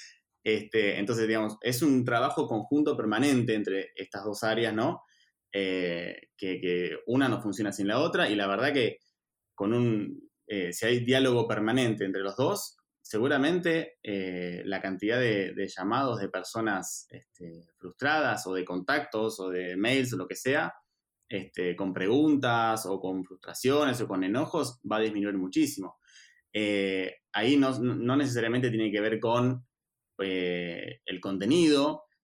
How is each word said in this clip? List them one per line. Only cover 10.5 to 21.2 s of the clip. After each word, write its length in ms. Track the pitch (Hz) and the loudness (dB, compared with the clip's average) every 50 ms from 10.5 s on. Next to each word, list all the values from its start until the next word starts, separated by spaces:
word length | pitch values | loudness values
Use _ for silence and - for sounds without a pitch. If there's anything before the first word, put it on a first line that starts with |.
| 107 98 90 87 87 | -4 -4 -4 -4 -4
si 120 | - - | -2 0
hay 200 | 110 123 123 120 | 0 0 2 2
diálogo 420 | 120 127 131 135 123 120 120 110 113 | 2 4 4 4 4 4 2 2 0
permanente 560 | 110 104 104 110 120 127 127 117 107 98 101 | 0 0 0 2 2 2 2 2 2 0 -2
entre 180 | 95 95 98 | -2 -2 -2
los 140 | 98 98 101 | -4 -4 -2
dos, 400 | - 131 160 202 196 - - - _ _ _ _ _ | 0 0 0 0 -2 -4 -8 -12 _ _ _ _ _
seguramente, 1000 | - - - 107 113 143 151 139 131 156 175 185 175 180 165 165 - - - _ - | -12 -6 -2 0 0 2 2 2 2 2 2 2 2 0 0 0 -2 -4 -10 _ -8
eh, 600 | 107 101 98 95 92 90 90 90 87 87 - - | -6 -4 -4 -4 -4 -4 -6 -6 -6 -6 -8 -6
la 160 | - 98 95 | -6 -6 -4
cantidad 380 | 92 95 95 90 104 104 113 127 | -4 -6 -4 -2 -2 0 2 2
de, 340 | 127 117 107 101 95 90 - | 2 2 2 2 0 -2 -4
de 140 | - 98 92 | -4 -6 -6
llamados 520 | - 95 92 101 113 131 139 131 117 104 | -6 -6 -4 -2 0 0 0 0 -2 -2
de 100 | 98 95 | -4 -6
personas, 800 | - 95 90 - - 113 113 110 101 92 90 - - - - - | -6 -6 -8 -6 -6 -4 -2 -2 -2 -2 -4 -6 -10 -12 -14 -16
este, 560 | - - - _ _ - 90 85 82 82 85 _ _ _ | -20 -20 -20 _ _ -18 -18 -16 -16 -18 -20 _ _ _
frustradas 680 | - 90 - - 135 143 151 156 147 127 107 - - 92 | -18 -18 -10 -4 -2 0 2 2 2 0 0 -2 -4 -4
o 60 | 92 | -4
de 120 | 92 90 | -4 -4
contactos 720 | - 90 90 90 - 139 151 143 - - 110 110 110 107 - | -4 -6 -4 -2 -2 -2 -2 -2 -4 -4 -2 -2 -2 -2 -4
o 100 | 95 92 | -6 -6
de 280 | 90 90 92 90 90 92 | -4 -4 -4 -4 -4 -2
mails 360 | 101 120 131 135 131 123 123 | 0 2 2 2 0 0 -2
o 40 | - | -6
lo 100 | 92 - | -6 -8
que 80 | 117 | -8
sea, 380 | - - 127 139 151 165 170 - - _ _ _ _ _ _ _ _ | -4 -2 0 0 0 0 -2 -6 -10 _ _ _ _ _ _ _ _